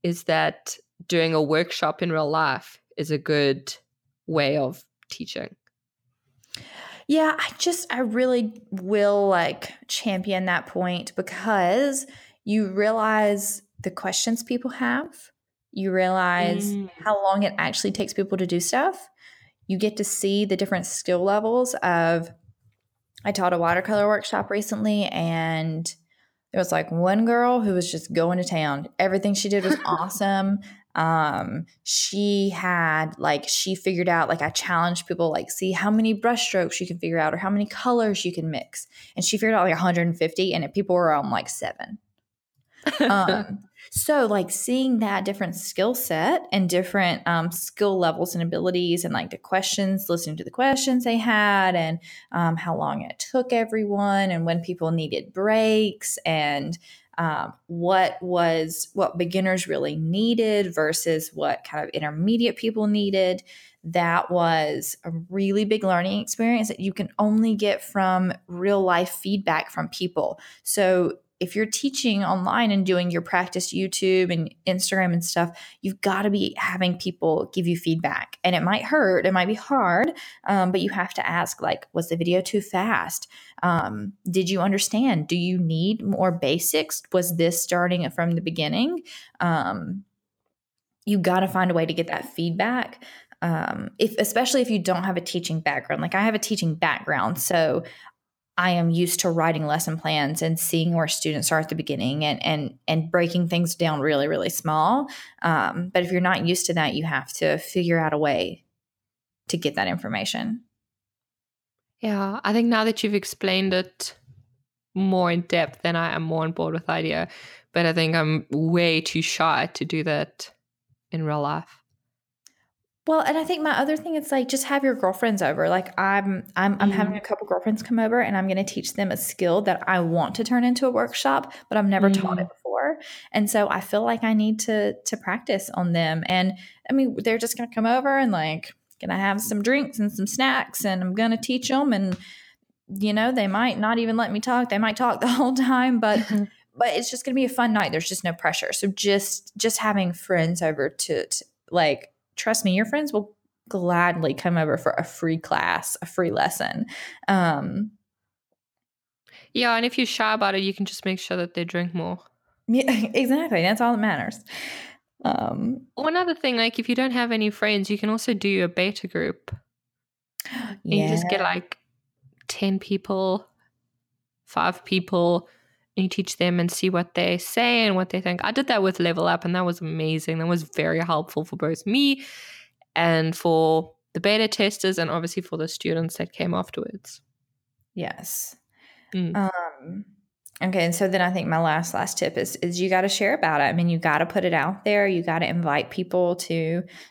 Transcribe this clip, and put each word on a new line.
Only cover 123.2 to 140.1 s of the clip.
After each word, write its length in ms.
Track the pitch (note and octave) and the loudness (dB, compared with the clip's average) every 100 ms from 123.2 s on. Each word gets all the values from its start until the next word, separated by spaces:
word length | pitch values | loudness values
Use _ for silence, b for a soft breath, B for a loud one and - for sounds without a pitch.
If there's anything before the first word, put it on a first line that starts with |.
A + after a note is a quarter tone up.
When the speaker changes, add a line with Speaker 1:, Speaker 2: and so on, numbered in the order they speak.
Speaker 2:
and 160 | - D#4 | 2 0
I 80 | |
think 180 | D#4+ F4 | -2 -2
my 80 | D#4+ - | 0 0
other 160 | C#4 | 0
thing 200 | D#4 E4+ | -2 -2
is, 180 | D#4 D4 | -6 -2
like, 160 | C4+ B3+ | -2 0
just 160 | C4+ | -2
have 180 | C4+ C#4+ | 0 0
your 100 | C4+ | 2
girlfriends 480 | C4 F#3 F#3+ A#3 G3+ | 2 0 0 0 2
over. 280 | D3+ D3+ D#3+ | 0 2 2
Like, 280 | F#3 F#3 - | 2 -2 -2
I'm, 480 | G3 G3+ G3 F#3 - - | 2 2 0 -4 -4 0
I'm, 180 | F#3+ G3 | 0 4
I'm 100 | G3+ | 2
having 220 | G3 F#3+ | 2 0
Speaker 1:
Mm. 60 | G#3 | -2
Speaker 2:
a 20 | |
couple 260 | - G#3 G#3+ | -6 -6 -2
girlfriends 340 | F#3 A3 G#3+ | -2 0 -2
come 180 | - A#3 | 0 0
over, 200 | A3 A#3+ | 2 2
and 140 | - | 2
I'm 140 | G3 F#3+ | 0 0
gonna 160 | F#3+ | 0
teach 280 | G3 G#3 - | -2 -4 -6
them 160 | - F#3+ | -4 -2
a 60 | F3 | -2
skill 440 | - - F3 F3+ | -6 -2 2 2
that 200 | G#3 F3 - | 2 -2 0
I 140 | F#3 | 0
want 340 | E3 E3+ D#3 | 2 0 0
to 80 | G3 | -2
turn 220 | A3 B3 | 0 2
into 200 | B3 B3 C4 | 2 2 2
a 40 | |
workshop, 640 | A#3 A#3+ - C4+ C4+ - B - | 2 -2 -2 0 0 -2 B -2
but 80 | G#3+ | 0
I've 100 | G3+ | 2
never 220 | G3 G3 | 6 6
taught 280 | F#3+ F#3 F3+ | 4 0 -2
it 60 | |
Speaker 1:
Mm. 40 | F3+ | -4
Speaker 2:
before. 500 | - - G#3+ C#4 D#4 B B B | -8 -6 -2 -2 -4 B B B
And 180 | G#3+ G#3 | -2 2
so 200 | G#3+ G3+ | 2 2
I 100 | - | 0
feel 240 | - G#3 | 0 0
like 220 | A#3 A3+ | 0 0
I 80 | A3+ | 2
need 260 | A3 G#3+ A3 | 2 2 0
to, 340 | - G#3+ G#3 G3+ | 0 0 0 -2
to 100 | - | -6
practice 540 | - - G#3+ - G#3 - | -6 -4 -6 -2 -4 -2
on 200 | F3+ F3 | -2 0
them. 320 | E3+ D#3+ D#3+ - | 2 2 0 0
And, 260 | F#3 F#3 F#3+ B B - | 2 2 -2 B B -2
I 40 | |
mean, 220 | C4+ C4+ - | 2 2 0
they're 140 | A3 A3+ | 0 0
just 180 | A#3 - | -2 -4
gonna 160 | A#3+ | -4
come 120 | A3+ | 0
over 320 | A3+ B3+ C#4 C#4 | 2 2 4 2
and, 120 | B3+ | 2
like, 400 | F3+ D#3 D#3 - - _ _ | 2 0 -4 -8 -20 _ _
gonna 180 | - F#3 | -4 0
have 220 | G3 G3+ | 0 0
some 220 | G#3+ G#3+ | -2 -2
drinks 380 | G#3+ C#4 C#4 - | 2 2 0 -2
and 120 | G#3 | -2